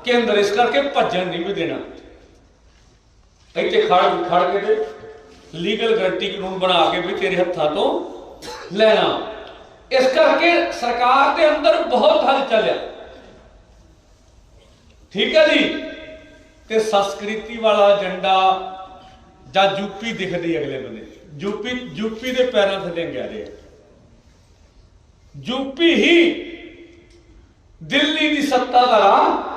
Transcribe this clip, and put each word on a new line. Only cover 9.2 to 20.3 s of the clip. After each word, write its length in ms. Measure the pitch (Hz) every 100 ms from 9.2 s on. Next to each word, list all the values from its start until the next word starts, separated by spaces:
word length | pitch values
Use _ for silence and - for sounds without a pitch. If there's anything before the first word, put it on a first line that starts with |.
| - - - - - - -
ਇਸ 160 | 262 262
ਕਰਕੇ 640 | 320 302 - 339 339 339
ਸਰਕਾਰ 640 | - 240 240 247 294 294 302
ਦੇ 220 | 311 302
ਅੰਦਰ 260 | 320 320
ਬਹੁਤ 400 | 349 247 294 320
ਹਲਚਲ 460 | 247 269 269 220 180
ਆ, 80 | - - - - - - - - - _ - _ _ _ _ _ _ _ _ _ _ _ _ _
ਠੀਕ 220 | 190 226 311
ਹੈ 120 | 302
ਜੀ। 360 | 285 - - - - - - - - - _ -
ਤੇ 100 | 220
ਸੰਸਕ੍ਰਿਤੀ 800 | 214 202 196 - 208 214 - 233
ਵਾਲਾ 420 | 220 202 202 202
ਏਜੰਡਾ 640 | 190 185 196 190 190 - - - - - - - - _ -
ਜਾਂ 300 | 190 196 190
ਯੂ 60 | 202
ਪੀ 260 | - 226
ਦਿਖਦੀ 440 | 180 185